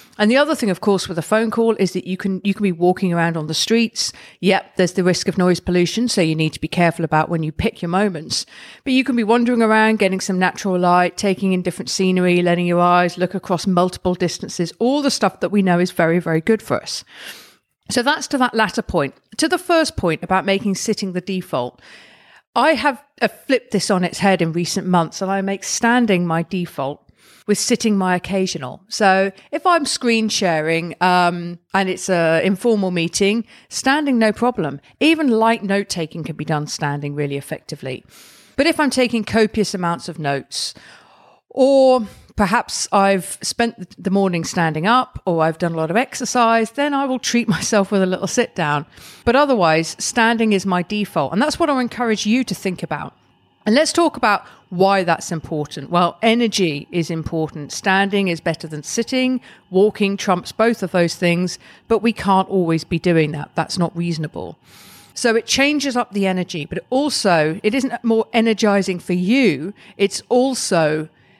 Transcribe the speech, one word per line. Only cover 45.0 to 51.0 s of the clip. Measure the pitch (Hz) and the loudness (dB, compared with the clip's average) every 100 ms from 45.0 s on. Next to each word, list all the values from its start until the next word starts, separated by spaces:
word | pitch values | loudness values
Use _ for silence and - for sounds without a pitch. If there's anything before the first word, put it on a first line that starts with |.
| 254 - | 0 -6
or | - 165 | -4 0
I've | 160 160 | 0 0
done | 170 | -4
a | 165 | -2
lot | 160 | -2
of | 190 | 0
exercise, | 269 - 247 247 226 226 220 | -2 -6 -4 0 2 2 0
then | - 294 | -2 -2
I | 277 277 | 0 -2
will | 254 | -4
treat | - 240 233 | -2 -2 0
<laughs> | 170 | -2
myself | - 214 196 | 0 0 2
with | 202 | 0
a | 185 | 0
little | 185 185 | -2 -2
sit | - 233 | -2 -2
down. | - 151 147 151 - - - | -2 -2 -2 -4 -16 -20 -6
But | - | 0
otherwise, | 247 285 240 170 156 165 - | 2 4 4 4 2 0 -6
standing | - - 226 233 226 | -4 0 2 2 2
is | 202 190 | 2 0
my | 180 | -2
default. | 170 208 | -2 -4